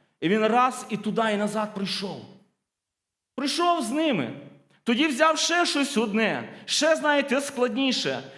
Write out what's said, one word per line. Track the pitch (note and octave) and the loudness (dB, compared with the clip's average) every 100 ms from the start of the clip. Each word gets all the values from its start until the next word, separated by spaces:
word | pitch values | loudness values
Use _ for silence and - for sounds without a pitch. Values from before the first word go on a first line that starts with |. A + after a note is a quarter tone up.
| _ - | _ -4
І | D#3 | 0
він | G#3+ A3 | 2 4
раз | A#3+ B3+ - - | 4 2 0 -6
і | A3 | -4
туди, | G#3+ G#3 A3 | -2 0 0
і | G#3 | 0
назад | G#3 G#3+ G#3+ | -2 -2 -4
пройшов. | G3 G3 - F#3+ C3+ A2 - _ _ _ _ _ _ _ _ _ | -6 -6 -6 -8 -10 -16 -20 _ _ _ _ _ _ _ _ _
Пройшов | - C#4 E4 F4 E4+ | -6 -4 2 2 2
з | G#3+ | 0
ними. | D4 D#4+ F#3+ A#2 C3+ - - _ _ | 0 0 0 -2 -8 -18 -20 _ _
Тоді | - A#3+ D#4 | -2 2 2
взяв | A#3+ D#4+ D#4 | 2 2 2
ще | - F4 E4+ | 2 2 2
щось | D4 C4+ G#3+ | 0 0 0
одне, | A3+ G#3+ G#3 C3 A#2 - | 0 0 0 -2 -6 -12
ще, | - - D4+ D#4 | -4 0 2 2
знаєте, | D4 C#4+ C#4+ C4 | 2 2 2 0
складніше. | C#4 A#3+ B3 G#3+ C4+ - C#3+ B2 - | -2 -2 -2 0 0 0 -2 -4 -8